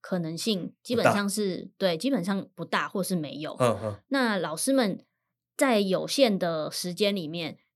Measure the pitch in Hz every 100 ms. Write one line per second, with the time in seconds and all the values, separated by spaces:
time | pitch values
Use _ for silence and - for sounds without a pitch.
0 | - 185 165 165 226 196 - - - 240
1 | 151 202 202 208 202 175 - - 190 165
2 | 262 240 180 196 - - 160 196 147 202
3 | 175 180 147 139 151 - 123 101 107 104
4 | _ 269 240 196 165 160 - 269 208 -
5 | - _ _ _ _ - 277 220 202 175
6 | 160 - 247 190 175 160 151 - 180 170
7 | 202 202 151 170 156 - _